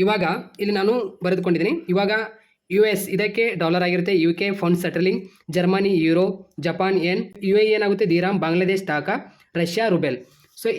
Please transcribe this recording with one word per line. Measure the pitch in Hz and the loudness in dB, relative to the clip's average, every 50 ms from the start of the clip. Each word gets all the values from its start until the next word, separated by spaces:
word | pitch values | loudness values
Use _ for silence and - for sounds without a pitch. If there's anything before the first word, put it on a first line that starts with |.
| 185 | 0
ಇವಾಗ | 202 214 208 175 160 180 247 - - - - | 0 0 0 0 -2 -2 -4 -6 -12 -10 -6
ಇಲ್ಲಿ | 202 202 202 190 | -4 -2 -2 0
ನಾನು | 190 208 240 247 220 190 - - 175 | 0 0 0 0 -2 -6 -8 -6 -4
ಬರೆದುಕೊಂಡಿದ್ದೀನಿ. | 180 190 175 175 180 175 160 165 214 311 339 - - 180 | -2 -2 0 0 0 0 0 0 -2 -2 -2 -4 -2 -2
ಇವಾಗ | 190 202 202 214 220 220 220 - - _ _ _ _ _ - | 0 0 0 0 -2 -4 -6 -10 -18 _ _ _ _ _ -2
ಯು | 175 202 214 214 | 2 2 2 4
ಎಸ್ | 208 - 190 185 190 | 2 0 -2 -4 -4
ಇದಕ್ಕೆ | 190 208 208 208 233 226 233 202 180 175 | -2 -2 -2 0 0 -2 0 0 -2 0
ಡಾಲರ್ | 165 170 180 180 | 0 2 2 2
ಆಗಿರುತ್ತೆ, | 180 175 175 175 185 196 175 160 | 0 0 0 0 2 2 2 2
ಯು | 170 165 165 | 2 0 0
ಕೆ | 196 202 196 196 | -2 -2 -2 0
ಪೌಂಡ್ | - 170 180 170 180 | 0 0 0 0 0
ಸ್ಟರ್ಲಿಂಗ್, | 165 147 170 175 185 220 240 - - - _ _ - | -2 -2 0 0 0 0 -2 -4 -10 -18 _ _ -6
ಜರ್ಮನಿ | 151 180 175 175 190 196 196 196 196 170 160 | -2 0 2 2 2 2 2 2 2 2 2
ಯೂರೋ, | 160 165 175 185 202 190 - - _ _ - 147 | 4 4 2 2 0 -2 -4 -10 _ _ -6 -4
ಜಪಾನ್ | 170 165 - 190 190 196 180 160 | -4 -2 -2 0 0 0 0 0
ಯೆನ್, | 175 185 220 233 - - - - 190 | 0 -2 -2 -4 -6 -8 -6 -2 2
ಯು | 196 208 214 | 2 4 4
ಎ | 214 | 4
ಇ | 214 214 | 2 2
ಏನಾಗುತ್ತೆ | 214 202 202 190 220 180 165 | 2 0 0 2 2 2 2
ದಿರಾಮ್, | 170 175 185 202 185 156 | 2 2 2 0 0 0
ಬಾಂಗ್ಲಾದೇಶ್ | 160 165 180 185 180 190 185 190 - 151 | 0 0 2 2 0 0 -2 -2 -2 -4
ತಾಕ, | 151 143 - 208 277 - - - _ _ _ - 175 | -2 -2 -2 -4 -4 -6 -10 -20 _ _ _ -4 -2
ರಷ್ಯಾ | 170 170 175 220 226 220 185 | -2 -2 0 0 0 0 0
ರೂಬೆಲ್. | 165 151 143 123 120 - - _ _ _ _ _ - - | 0 0 -2 -4 -4 -8 -14 _ _ _ _ _ -6 -4
So | 226 220 | -4 -2